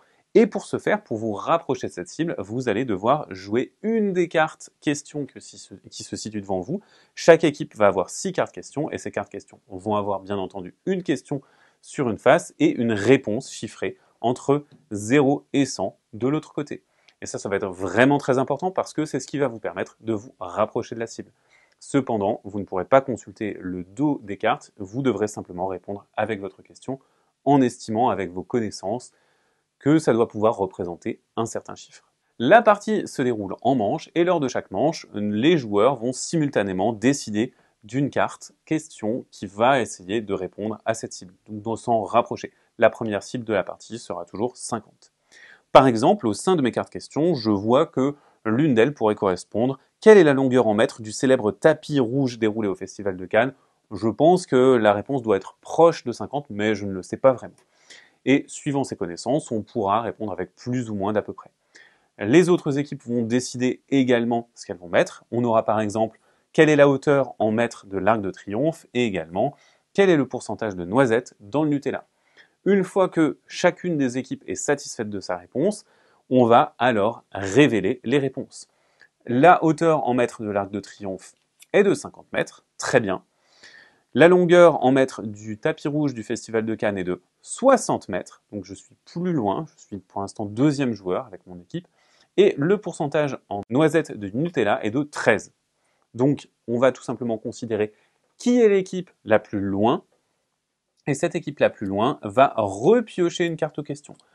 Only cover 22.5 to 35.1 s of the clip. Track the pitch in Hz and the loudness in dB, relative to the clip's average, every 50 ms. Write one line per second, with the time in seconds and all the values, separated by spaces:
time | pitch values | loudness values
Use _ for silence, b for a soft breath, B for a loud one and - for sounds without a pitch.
22.5 | 98 104 95 - 98 92 87 - 135 135 135 135 113 - - 107 92 - 113 101 | -10 -10 -8 -6 -4 -4 0 4 4 4 4 2 -6 -8 -8 -14 -12 -8 -8 -8
23.5 | - 85 92 90 90 90 87 92 98 120 147 151 139 - 110 98 101 - - 113 | -8 -8 -10 -8 -8 -8 -10 -10 -6 -2 -2 -2 -2 -4 -6 -12 -8 -2 0 -2
24.5 | 131 143 - - _ - 98 92 107 131 135 127 104 98 107 104 - 107 92 - | -2 -2 -6 -16 _ -16 -14 -10 -6 -4 -2 0 0 0 -2 -4 -4 -8 -14 -12
25.5 | 90 90 92 95 92 90 - - 101 101 - _ - 110 110 104 110 98 98 95 | -8 -6 -6 -6 -6 -8 -10 -10 -12 -12 -12 _ -6 -6 -4 -4 -4 -6 -8 -12
26.5 | - _ - _ - - - - 135 - _ _ _ _ _ _ _ _ - - | -14 _ -20 _ -20 -18 -12 -12 -12 -12 _ _ _ _ _ _ _ _ 0 4
27.5 | 143 139 127 120 - - - - 107 110 127 120 98 92 95 85 90 92 87 - | 4 4 4 2 0 -6 -8 -4 -2 0 0 0 0 -2 -4 -6 -8 -10 -8 -4
28.5 | - 120 110 98 - - 92 95 113 123 - - _ _ _ _ _ _ _ _ | -4 -2 -2 -4 -8 -8 -8 -6 -6 -8 -10 -14 _ _ _ _ _ _ _ _
29.5 | _ _ _ _ _ _ - 139 156 160 151 151 120 113 113 - - 107 104 113 | _ _ _ _ _ _ 0 2 2 2 4 2 2 2 2 0 -2 0 0 0
30.5 | 113 98 98 90 - - 92 87 85 - - 110 - - _ _ - 110 113 113 | 0 0 -4 -4 -6 -8 -8 -8 -8 -10 -10 -10 -10 -10 _ _ -6 -6 -6 -4
31.5 | - 98 - - 98 - - - - - _ _ _ _ _ _ _ - 117 139 | -6 -10 -10 -12 -18 -18 -18 -20 -20 -20 _ _ _ _ _ _ _ -2 2 6
32.5 | 202 240 214 220 208 208 - 220 214 180 - - - - 131 123 117 107 98 92 | 6 6 6 6 2 2 0 -2 -2 -2 -2 -4 -4 -2 -2 -2 -2 -2 -6 -8
33.5 | 92 - - 120 139 123 101 104 143 156 - - - 160 175 180 180 165 139 120 | -8 -4 -2 0 0 2 0 0 -2 -4 -6 -4 0 0 2 2 2 0 0 -2
34.5 | - 104 - - 98 98 135 160 160 - - - | -4 -6 -6 -6 -4 -2 -2 -2 -2 -4 -10 -10